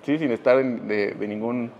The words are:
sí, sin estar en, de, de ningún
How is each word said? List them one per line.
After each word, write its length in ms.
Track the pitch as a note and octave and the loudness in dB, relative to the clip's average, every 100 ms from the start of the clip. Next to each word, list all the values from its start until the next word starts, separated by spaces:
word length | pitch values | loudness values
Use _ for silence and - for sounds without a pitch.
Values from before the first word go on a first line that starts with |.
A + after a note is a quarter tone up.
sí, 160 | - D3+ | 0 0
sin 100 | D3+ | 0
estar 300 | A2+ B2+ C3 | 0 4 4
en, 280 | C3 A2+ G#2 | 4 -4 -2
de, 260 | G#2+ G2+ | -2 -2
de 140 | - G#2 | -2 -6
ningún 440 | G#2 A2+ B2 A#2 - | -4 -4 -4 -6 -10